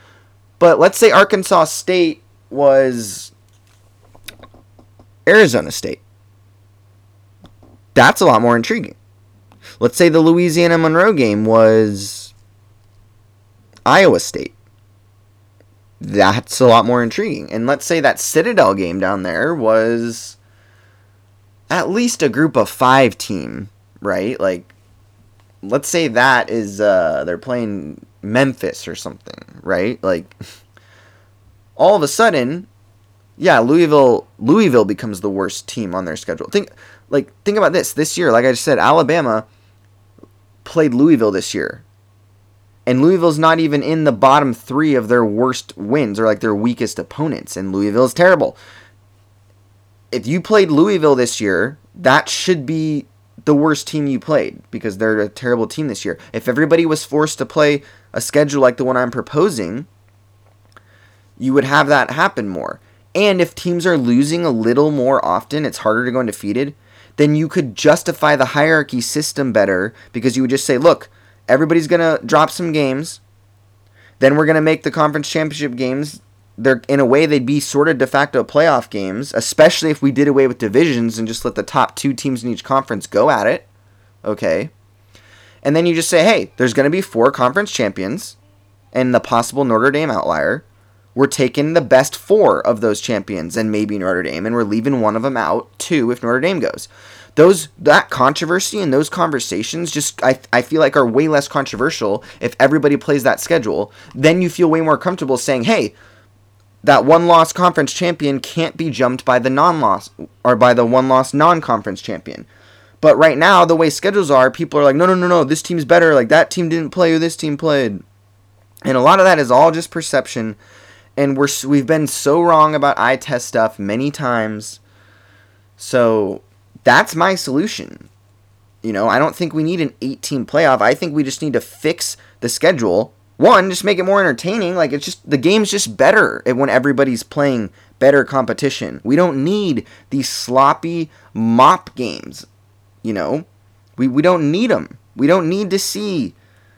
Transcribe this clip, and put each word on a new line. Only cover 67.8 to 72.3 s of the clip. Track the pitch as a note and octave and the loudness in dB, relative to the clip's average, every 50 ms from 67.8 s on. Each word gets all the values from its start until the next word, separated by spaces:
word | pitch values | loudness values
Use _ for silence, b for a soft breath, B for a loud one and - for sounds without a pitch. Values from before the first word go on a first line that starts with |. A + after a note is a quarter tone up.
| - D3+ D#3+ F3+ - - D#3+ - - D3+ D3 | 2 2 2 2 0 -6 -6 -2 0 0 2
the | C3 C3 | 2 0
hierarchy | B2 - D3 D3 D#3+ D#3+ D#3 C#3+ - - B2 | 0 0 0 0 2 2 0 0 -2 -6 -6
system | A2+ - - D3 D3+ - - D3 C#3 B2+ G2+ | -6 -6 -6 -6 -6 -6 -6 -6 -4 0 0
better | G#2+ G2 G2 F#2+ F2+ F#2+ A2 b b b b - | 0 2 2 0 -2 -2 -4 b b b b -8
because | A#2+ G#2+ C3 A#2 | -4 -4 -2 0
you | C3 C3 | 0 -2
would | A#2+ | 0
just | C3 C3 - | -2 -2 -2
say, | - C3+ B2 | -2 0 2
"Look, | D3 E3+ D#3 - - b b b b b b b b - | 4 2 2 2 -2 b b b b b b b b 0
everybody's | B2 C3+ D#3+ D3+ E3 E3 D#3 | 0 2 2 2 0 0 0
gonna | D3 F3+ E3+ E3 D#3+ D#3 - - | 0 0 0 0 0 -2 -2 -2
drop | A#2 | 0